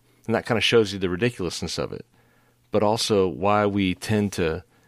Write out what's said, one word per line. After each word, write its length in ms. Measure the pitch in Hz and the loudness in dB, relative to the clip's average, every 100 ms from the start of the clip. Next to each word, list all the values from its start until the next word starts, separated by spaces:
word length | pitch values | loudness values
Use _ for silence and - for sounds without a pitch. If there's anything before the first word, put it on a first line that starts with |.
| _ _ - | _ _ -4
and 80 | |
that 120 | 110 - | -2 0
kinda 140 | 110 | 0
shows 300 | - 117 101 | 4 4 2
you 40 | 98 | 0
the 100 | 92 | -4
ridiculousness 680 | 87 123 120 85 - 82 - | -2 -2 -2 -6 -6 -6 -6
of 140 | 64 | -6
it, 140 | 50 - _ _ _ _ _ _ | -8 -14 _ _ _ _ _ _
but 120 | 104 | 0
also 440 | 104 110 - 101 92 | 2 0 2 2 2
why 380 | 65 101 104 104 | 0 2 2 2
we 300 | 101 95 87 | 2 0 -2
tend 360 | - 107 101 | -2 0 0
to 300 | - 82 80 - _ | 0 -2 -2 -10 _